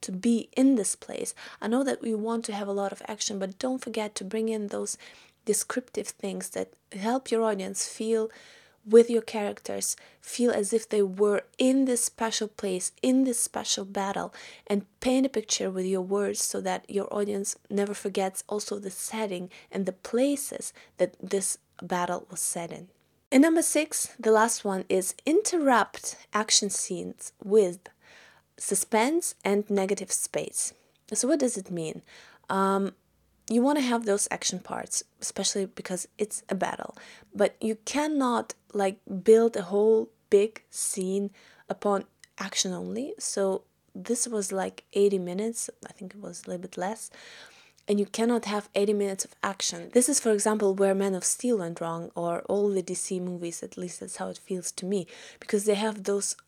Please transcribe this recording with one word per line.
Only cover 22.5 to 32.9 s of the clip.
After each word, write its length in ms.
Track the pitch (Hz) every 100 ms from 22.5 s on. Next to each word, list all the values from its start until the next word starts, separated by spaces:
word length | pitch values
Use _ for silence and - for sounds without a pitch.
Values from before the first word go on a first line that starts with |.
| 175 170
in. 160 | 160 180 _ _ _ -
And 120 | 262
number 200 | 320 330
six, 540 | 320 302 311 - - -
the 140 | 220
last 320 | 220 233 -
one, 220 | 202 185 -
is 280 | 185 185 - 277
interrupt 920 | 349 427 349 277 233 - - - - -
action 360 | 208 214 - 202
scenes 640 | - - 175 180 - - -
with 460 | 196 214 185 180 - _ - - - - _ -
suspense 800 | - 196 - 220 254 339 - -
and 260 | 196 202 208
negative 440 | 196 190 196 185
space. 600 | - - 151 - - - - _ _ -
So 140 | 214 247
what 140 | 311
does 160 | 254 196
it 120 | 185
mean? 340 | 170 156 - - - - - -
Um, 440 | 196 196 196 196